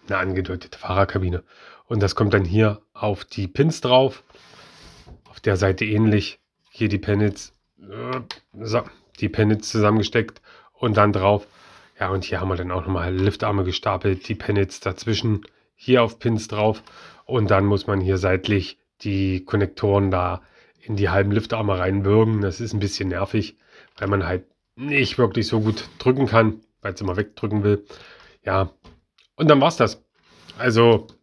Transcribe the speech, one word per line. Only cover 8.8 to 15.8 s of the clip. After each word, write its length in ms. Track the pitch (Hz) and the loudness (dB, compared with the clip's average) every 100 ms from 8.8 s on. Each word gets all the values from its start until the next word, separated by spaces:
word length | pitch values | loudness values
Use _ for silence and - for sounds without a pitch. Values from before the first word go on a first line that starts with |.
| - - _ - | -4 -12 _ -6
die 100 | 104 | -4
Panels 400 | - 107 107 - | 2 2 2 -2
zusammengesteckt 720 | 110 104 107 101 117 110 - _ - _ | 2 2 2 0 -2 -4 -8 _ -20 _
und 240 | _ 123 104 | _ 0 4
dann 160 | 104 | 4
drauf. 340 | 98 98 104 - _ - - _ - | 4 2 2 -2 _ -20 -20 _ -8
Ja, 100 | 95 | -4
und 160 | 95 - | -4 -4
hier 160 | 90 | -4
haben 80 | 95 | -4
wir 60 | 90 | -4
dann 160 | 90 | -4
auch 100 | 90 | -6
nochmal 320 | 82 90 87 | -4 -4 -2
Liftarme 500 | 92 98 - 107 101 | 0 0 0 -2 -2
gestapelt. 640 | 90 - - 95 - 92 - | -2 -4 -4 -2 -2 -4 -6
Die 80 | 107 | -8
Panels 440 | - 101 95 - | -2 -2 -2 -4
dazwischen. 680 | 98 90 113 104 113 101 - _ _ | -8 -6 -4 -2 -2 -2 -6 _ _
Hier 280 | _ | _